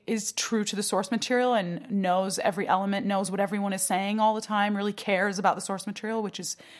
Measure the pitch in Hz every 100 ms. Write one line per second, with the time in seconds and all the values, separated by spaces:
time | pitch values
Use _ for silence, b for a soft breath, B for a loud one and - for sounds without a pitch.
0 | - 226 208 - - 226 208 202 202 190
1 | - 233 - 247 247 233 175 175 - 202
2 | 185 185 190 - - 196 - 185 196 202
3 | 196 196 180 190 196 208 202 190 - 190
4 | 196 214 214 220 220 208 208 202 202 202
5 | - 190 202 185 190 185 - 190 - 202
6 | 214 226 202 - 170 - B